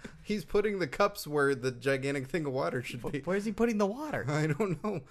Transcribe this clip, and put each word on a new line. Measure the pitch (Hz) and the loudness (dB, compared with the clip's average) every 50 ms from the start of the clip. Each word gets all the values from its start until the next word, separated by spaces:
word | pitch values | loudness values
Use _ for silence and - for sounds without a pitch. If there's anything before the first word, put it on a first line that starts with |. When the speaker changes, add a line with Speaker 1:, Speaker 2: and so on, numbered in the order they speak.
| - | -14
Speaker 1:
<laughs> | - - - | -16 -16 -10
He's | - - 208 208 - | -4 -4 -2 -2 -2
putting | - - 208 202 220 202 190 | 0 2 2 2 2 2 0
the | 170 | -2
cups | 135 - - 202 202 208 - - | 0 2 2 2 2 2 -2 -6
where | 151 147 147 139 139 139 | 0 2 4 4 4 4
the | 127 123 131 | 2 0 -2
gigantic | 123 117 117 139 135 135 131 139 139 143 131 135 | -2 0 2 2 2 2 2 0 -2 -2 -2 -2
thing | - 175 156 | -2 -2 -2
of | 143 | 0
water | 127 131 151 170 - 127 | 0 0 0 0 -2 -2
should | 117 - - 123 | -4 -4 -6 -8
Speaker 2:
Wh-, | - - | -6 -4
Speaker 1:
be. | 143 143 | -4 -4
Speaker 2:
where's | 135 165 185 202 202 | -2 -2 -2 0 0
he | 226 | -2
putting | 202 - 226 240 226 202 | 0 2 2 2 4 4
the | 208 | 2
water? | 190 214 269 311 302 - 120 - | 2 0 -2 -6 -4 -4 -2 -2
Speaker 1:
<laughs> | 131 | 0
I | 151 151 156 156 | 0 2 2 2
don't | 151 - 220 190 160 - | 2 0 0 -2 -2 -2
know. | - 214 202 156 - - | -4 -4 -4 -6 -8 -12